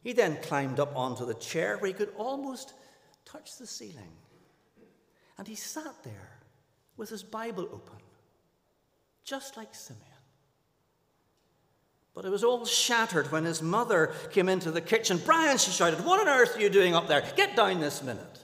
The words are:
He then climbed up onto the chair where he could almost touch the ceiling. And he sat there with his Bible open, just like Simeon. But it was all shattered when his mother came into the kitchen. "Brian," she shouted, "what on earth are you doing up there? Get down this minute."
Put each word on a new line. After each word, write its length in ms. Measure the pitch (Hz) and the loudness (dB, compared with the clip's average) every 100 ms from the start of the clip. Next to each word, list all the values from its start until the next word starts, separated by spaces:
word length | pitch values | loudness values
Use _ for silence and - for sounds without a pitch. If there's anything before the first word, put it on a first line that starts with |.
He 120 | 240 | -2
then 280 | 240 196 147 | 0 2 0
climbed 380 | - 147 135 131 | -4 -2 -2 -2
up 160 | 139 135 | -2 -2
onto 300 | 127 117 123 | -4 -4 -8
the 80 | |
chair 440 | 113 - 165 185 208 | -8 -6 -4 -2 -2
where 120 | 190 | -6
he 40 | |
could 200 | 190 208 - | -4 -6 -6
almost 580 | 226 277 277 254 - - - _ _ _ _ | -8 -8 -10 -12 -16 -20 -20 _ _ _ _
touch 320 | - - - | -20 -20 -20
the 100 | 254 | -16
ceiling. 460 | - 208 151 90 80 _ _ _ _ _ _ _ _ _ _ _ - | -16 -16 -18 -20 -20 _ _ _ _ _ _ _ _ _ _ _ -18
And 80 | 202 | -16
he 100 | 214 | -12
sat 480 | - - 311 - - | -10 -10 -12 -16 -18
there 340 | 104 95 - _ _ _ _ _ - | -18 -20 -20 _ _ _ _ _ -16
with 140 | 214 | -14
his 120 | 220 | -12
Bible 420 | 190 220 233 185 | -12 -10 -8 -8
open, 360 | - 104 - - _ _ _ _ _ _ _ _ _ _ _ _ - | -10 -12 -20 -20 _ _ _ _ _ _ _ _ _ _ _ _ -12
just 320 | 269 269 - | -12 -12 -16
like 180 | 214 - | -18 -18
Simeon. 300 | - 110 - _ _ _ _ _ _ _ _ _ _ _ _ _ _ _ _ _ _ _ _ | -20 -20 -20 _ _ _ _ _ _ _ _ _ _ _ _ _ _ _ _ _ _ _ _
But 100 | - | -12
it 60 | 190 | -6
was 160 | 196 233 | 0 2
all 200 | 247 226 | 0 0
shattered 640 | - - 240 226 170 139 | 0 2 2 2 0 0
when 120 | 156 | -2
his 180 | 160 160 | -2 -2
mother 520 | 160 202 233 190 - - - | 0 0 2 4 2 -2 -2
came 160 | 196 185 | 2 2
into 240 | 190 165 | 2 0
the 100 | 165 | -4
kitchen. 360 | 165 - - 180 | 0 0 2 0
"Brian," 400 | 214 330 320 262 | 4 4 6 4
she 140 | - | 2
shouted, 340 | 180 175 160 233 | 4 2 2 2
"what 140 | 381 | 4
on 100 | 392 | 4
earth 260 | 269 240 214 | 6 4 4
are 60 | |
you 80 | 202 | 4
doing 260 | 190 180 170 | 6 6 4
up 120 | 170 | 4
there? 140 | 147 - - | 2 2 0
Get 220 | 403 - | 2 4
down 240 | 202 185 | 2 2
this 200 | 147 143 | -2 -4
minute." 380 | 135 104 85 - | -8 -8 -12 -20